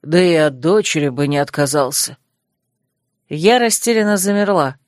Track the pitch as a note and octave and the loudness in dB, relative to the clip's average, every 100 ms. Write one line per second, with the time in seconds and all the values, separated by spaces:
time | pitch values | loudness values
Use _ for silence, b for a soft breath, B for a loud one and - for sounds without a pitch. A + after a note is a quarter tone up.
0 | C#3+ E3+ F3+ E3 D3+ C3 D#3+ G#3 - D#3 | 0 2 4 4 2 0 0 0 0 -2
1 | D3 B2+ C#3+ C#3+ C#3 - C#3+ D3 C3 C#3+ | -2 -2 -2 -2 -2 -2 -2 0 -2 -2
2 | - - _ _ _ _ _ _ _ _ | -6 -10 _ _ _ _ _ _ _ _
3 | _ _ _ D3+ F#3 B3 A#3 - A#3 A3 | _ _ _ 0 2 4 2 -2 0 0
4 | G#3 G3+ F#3+ G3+ G#3 F#3+ C3+ C3+ | 0 0 0 0 0 0 0 -4